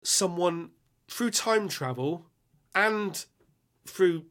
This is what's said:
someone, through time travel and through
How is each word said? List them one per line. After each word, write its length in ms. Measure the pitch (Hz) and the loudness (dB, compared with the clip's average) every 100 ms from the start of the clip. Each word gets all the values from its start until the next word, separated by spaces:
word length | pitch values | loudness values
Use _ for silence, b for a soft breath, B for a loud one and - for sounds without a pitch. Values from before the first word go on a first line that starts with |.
someone, 680 | - - 185 175 175 170 165 - _ _ - | -2 0 2 2 0 0 -6 -16 _ _ -12
through 220 | - 240 | -4 -2
time 380 | - 226 220 196 | 0 2 2 0
travel 580 | - 131 127 139 165 - _ _ _ _ | -4 -4 -2 -4 -4 -8 _ _ _ _
and 500 | 190 214 214 202 160 - _ _ _ _ _ - | 0 2 0 -2 -6 -12 _ _ _ _ _ -14
through 380 | - 185 165 160 | 2 4 4 -6